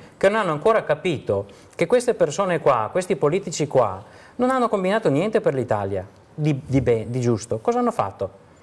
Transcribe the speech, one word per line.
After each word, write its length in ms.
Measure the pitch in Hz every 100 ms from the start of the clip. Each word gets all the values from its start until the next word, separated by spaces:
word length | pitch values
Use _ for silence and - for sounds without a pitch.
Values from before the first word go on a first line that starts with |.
| - -
che 120 | 190
non 100 | 220
hanno 140 | 190
ancora 320 | 151 208 220
capito 640 | - 151 180 135 - 98 98 - -
che 120 | - 170
queste 280 | 247 247
persone 460 | - 160 147 196 165
qua, 280 | 151 123 107
questi 240 | 180 180 196
politici 500 | 147 180 196 - 151
qua, 340 | 131 110 95 - - - -
non 140 | 254
hanno 180 | 262 226
combinato 400 | 208 185 214 185
niente 320 | 139 208 160
per 140 | 156
l'Italia 520 | 135 117 107 98 98 101 - -
di, 280 | - 151 135
di 160 | - 135
be-, 260 | 120 113 107
di 120 | 127
giusto. 380 | 120 113 - 110
Cosa 220 | - 240
hanno 100 | 240
fatto? 540 | 220 101 - 98 - - -